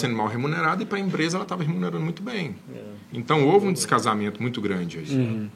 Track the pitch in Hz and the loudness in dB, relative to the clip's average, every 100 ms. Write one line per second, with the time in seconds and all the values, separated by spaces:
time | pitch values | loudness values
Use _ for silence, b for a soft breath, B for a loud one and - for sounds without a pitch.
0 | 131 113 107 120 143 170 160 185 220 202 | 0 0 0 0 -2 0 0 0 -2 -2
1 | 196 156 165 185 208 180 156 180 180 170 | 0 0 0 0 -4 -2 -2 0 -2 -2
2 | 160 170 208 220 139 - 135 123 104 104 | -2 -4 -6 -4 -6 -8 -12 -14 -12 -16
3 | - 120 120 156 139 202 202 151 - 123 | -10 -6 0 4 6 6 6 0 2 2
4 | 113 104 104 - 120 120 101 92 87 82 | 4 2 0 -2 -4 -2 -2 -2 -2 -6
5 | 80 135 117 110 107 | -2 2 2 0 -6